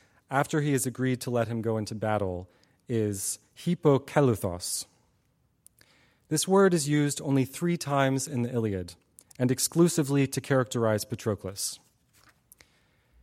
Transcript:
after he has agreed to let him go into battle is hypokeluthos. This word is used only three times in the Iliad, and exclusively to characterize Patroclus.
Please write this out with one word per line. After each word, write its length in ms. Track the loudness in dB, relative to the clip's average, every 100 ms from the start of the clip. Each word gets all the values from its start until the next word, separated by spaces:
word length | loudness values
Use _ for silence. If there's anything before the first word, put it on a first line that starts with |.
| _ _ -4
after 300 | -2 0 0
he 140 | 0
has 120 | 0 -2
agreed 360 | -2 -2 -2
to 100 | -2
let 160 | -2 -2
him 140 | -2
go 160 | -2 -2
into 180 | -4 -6
battle 540 | -2 -2 -2 -6 -10 _ _ _ -6
is 500 | -2 -2 -4 -6 -10 _ -10
hypokeluthos. 1300 | -4 0 4 2 2 2 2 2 -2 -6 -8 -8 -10 _ _ _ _ _ _ _ _ _ _ _ _ _ -6
This 180 | -4 2
word 260 | 6 6
is 140 | 4 2
used 340 | 2 2 0
only 220 | 0 2
three 320 | 2 -2 -2 -2
times 520 | 0 2 2 0 -2
in 160 | -4
the 100 | -2
Iliad, 420 | -2 -2 -2 -6 -14 _ _ -18 -2
and 100 | 0
exclusively 760 | 0 0 4 4 4 0 2 0
to 140 | -2
characterize 640 | 0 0 0 0 2 0 -2
Patroclus. 760 | -6 -4 -4 -6 -8 -8 -10 _ _ _ _ _ _ _ -20 _ _ _ _ _ _